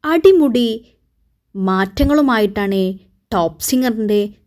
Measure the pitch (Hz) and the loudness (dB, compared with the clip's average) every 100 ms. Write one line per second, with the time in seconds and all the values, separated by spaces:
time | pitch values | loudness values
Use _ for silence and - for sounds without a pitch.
0 | 302 330 381 381 285 240 233 220 _ _ | 0 4 6 6 2 0 -2 -4 _ _
1 | _ _ _ _ _ 196 190 190 190 - | _ _ _ _ _ -6 -2 0 -2 -2
2 | 285 294 277 226 208 208 196 196 185 190 | 0 2 2 0 0 -2 -2 -2 -2 -6
3 | _ _ _ 196 165 160 - 254 254 220 | _ _ _ -2 -2 -4 -4 -2 -2 -4
4 | 214 208 208 208 | -2 -2 -2 -10